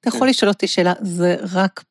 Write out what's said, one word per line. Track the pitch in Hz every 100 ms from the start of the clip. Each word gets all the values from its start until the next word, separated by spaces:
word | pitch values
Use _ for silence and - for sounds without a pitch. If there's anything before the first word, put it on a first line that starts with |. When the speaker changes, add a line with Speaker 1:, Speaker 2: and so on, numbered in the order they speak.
Speaker 1:
אתה | -
יכול | 226
Speaker 2:
כן. | 262
Speaker 1:
לשאול | 254 202
אותי | 202 180
שאלה, | - 175 175
זה | 202 175 175 175 190
רק | 180 190 - -